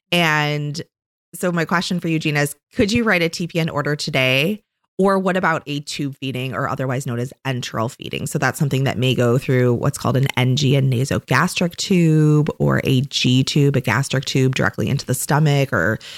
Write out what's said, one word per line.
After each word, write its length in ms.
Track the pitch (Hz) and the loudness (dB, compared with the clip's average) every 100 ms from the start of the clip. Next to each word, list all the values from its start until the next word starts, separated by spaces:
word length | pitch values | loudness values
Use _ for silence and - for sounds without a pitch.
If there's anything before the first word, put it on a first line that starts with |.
| - | -2
And 680 | 175 160 151 147 147 147 151 - _ _ _ _ | 0 2 2 0 -2 -4 -8 -12 _ _ _ _
so 180 | - 180 | -4 -2
my 140 | 170 156 | 0 0
question 340 | 175 - 175 | 0 0 -4
for 80 | 165 | -2
you, 100 | 160 | -2
Gina, 220 | 156 147 | 0 0
is 160 | 147 - _ | -2 -4 _
could 180 | - 202 | -2 0
you 140 | 240 | 2
write 160 | 220 180 | 2 2
a 80 | 170 | 0
T 180 | - 170 | -2 -4
P 140 | 165 | -2
N 80 | 160 | -2
order 260 | 143 143 | -2 -2
today? 680 | 151 - 139 131 131 165 214 _ _ _ - | -4 -2 0 2 2 0 -4 _ _ _ 0
Or 220 | 196 190 | 2 2
what 180 | 185 185 | 0 0
about 260 | 175 160 - | 0 -2 -4
a 140 | 147 | -8
tube 360 | - - 143 139 | -6 -6 -6 -6
feeding, 380 | 135 127 131 | -6 -6 -6
or 120 | 101 135 | -4 -4
otherwise 400 | 135 135 127 135 | -2 -4 -4 -4
known 120 | 120 | -4
as 140 | 127 - | -6 -6
enteral 500 | 135 123 - 123 113 | -4 -4 -4 -4 -4
feeding? 320 | - - - - | -6 -10 -8 -8
So 120 | 147 | -2
that's 200 | 131 - | -4 0
something 260 | 143 131 | -2 0
that 120 | 135 - | -2 0
may 180 | 127 | 0
go 220 | 123 120 123 | 2 2 2
through 380 | - 127 123 | 2 2 2
what's 240 | 120 147 - | 2 0 -2
called 180 | - 127 | -2 0
an 120 | 135 - | 0 0
N 180 | 127 127 | 0 2
G 200 | 139 139 | 2 2
and 140 | 135 | 2
nasogastric 840 | 120 139 90 - 131 175 - 175 - | 0 0 -2 0 0 0 -2 -4 -4
tube, 720 | - 180 160 156 151 151 147 - | 0 2 4 4 4 4 2 0
or 220 | 147 135 | 0 0
a 180 | - 131 | 2 0
G 420 | 139 - 127 127 | 0 0 2 2
tube, 320 | 131 156 143 139 | 2 2 2 2
a 60 | |
gastric 420 | 123 110 135 135 | 0 0 0 -4
tube 300 | - 139 131 | -2 0 2
directly 340 | 131 175 - 110 | 2 -2 -2 -2
into 160 | 135 | -2
the 80 | - | -2
stomach, 600 | 127 - 147 151 143 135 | -6 0 2 4 2 2
or 240 | 107 87 110 - | 0 0 -2 -6